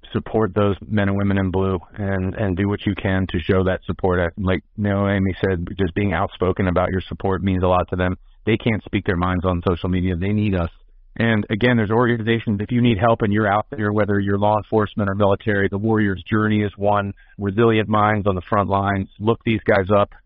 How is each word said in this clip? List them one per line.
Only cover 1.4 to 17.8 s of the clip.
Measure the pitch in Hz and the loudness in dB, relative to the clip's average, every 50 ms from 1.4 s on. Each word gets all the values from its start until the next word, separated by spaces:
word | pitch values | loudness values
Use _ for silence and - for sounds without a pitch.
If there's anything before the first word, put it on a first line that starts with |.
| 95 95 | 0 0
blue | 87 95 95 95 95 87 - - - | 0 0 0 0 -2 -4 -6 -10 -10
and, | - 104 98 98 95 92 95 - | -8 -6 -4 -2 -2 -2 -4 -4
and | - 107 98 92 | -2 -2 -2 0
do | 87 101 101 | 0 0 -2
what | 101 101 - | -2 -2 -2
you | 107 98 | -2 -4
can | - - 98 95 95 95 90 | -2 -2 -2 0 0 -2 -2
to | - 90 | -4 -6
show | 80 - 101 95 95 | -2 0 2 2 2
that | 92 92 87 - | 0 -2 -2 -4
support. | - 90 - - 95 90 90 | -8 -8 -2 0 0 0 2
Uh, | 87 85 - - | 0 -2 -2 -4
like | 98 92 92 - - _ _ | -2 -2 -2 -2 -4 _ _
Naomi | - 104 104 98 98 101 98 101 98 95 101 101 - | -4 -2 -2 0 0 0 0 0 0 0 -2 -2 -2
said, | - 95 95 87 85 87 - | 0 0 0 -2 -4 -8 -4
just | 87 98 87 - | -2 -2 -2 0
being | - 101 101 92 | -2 -2 0 0
outspoken | 85 98 95 - - 92 90 92 - 101 92 | -2 -4 -4 -4 -2 0 0 0 0 0 0
about | 87 90 90 87 | 2 2 0 0
your | 78 92 - - | -2 -4 -4 -6
support | - - - 98 95 90 90 | -10 -4 -2 -2 -2 0 0
means | 98 92 92 92 | 0 0 2 2
a | |
lot | 90 92 90 87 - | 2 2 2 0 -2
to | - | -2
them. | 90 90 87 82 - - - - - - | -2 0 -2 -2 -4 -10 -20 -20 -8 -2
They | 104 113 | 0 0
can't | 110 - 123 110 101 - | 0 0 -2 -2 -2 -4
speak | - - 104 - | -4 -4 -4 -2
their | - 98 | 0 0
minds | 85 87 90 92 90 85 | 0 0 0 0 0 0
on | 92 92 85 - | 0 -2 0 0
social | 101 90 82 - 92 | -2 -2 0 -2 -2
media. | 90 92 90 95 92 | -2 0 0 0 -2
They | 82 90 98 104 | -2 -2 -2 0
need | 107 104 107 95 | 0 0 0 0
us. | 90 85 82 - - - _ - - - - - | 0 -2 -4 -6 -12 -20 _ -20 -20 -20 -20 -6
And | - 113 117 113 107 101 - | -2 0 2 2 0 0 -2
again, | 117 104 113 123 127 | -2 0 2 2 2
there's | 117 110 95 | 2 2 2
organizations, | 110 113 123 117 120 117 107 110 117 117 - - 104 101 | 2 2 2 2 0 0 0 0 0 0 0 -2 -2 -2
if | 104 - | -2 -2
you | 127 120 | 0 2
need | 120 120 117 92 | 4 4 2 4
help | 107 117 113 - 120 | 4 2 2 2 2
and | 104 101 | 0 2
you're | 104 110 101 98 | 2 2 2 2
out | 107 107 - | 0 -2 -4
there, | - - 107 104 104 | -6 -4 -4 -2 0
whether | 107 104 98 104 101 | 0 0 2 0 0
you're | 101 98 101 101 | 0 0 0 0
law | 104 104 107 | 2 2 2
enforcement | 107 98 - - 110 104 101 - - 104 98 | 0 -2 0 0 0 0 0 -2 -2 -2 -2
or | 95 | 0
military, | 101 104 98 98 95 - - 104 101 98 95 | 2 2 2 2 0 0 -2 0 2 0 0
the | 98 98 | 0 -2
Warrior's | 104 110 110 107 107 101 95 90 85 - | 0 0 2 2 2 0 0 -4 -4 -2
Journey | 110 107 107 107 107 104 104 | 0 0 2 2 2 0 0
is | 101 - | -2 -4
one. | - 98 101 104 101 101 101 95 - - - - - | -2 0 0 2 2 0 -4 -8 -12 -18 -20 -12 -4
Resilient | 101 98 95 104 117 113 113 107 | -4 -2 2 4 4 4 4 2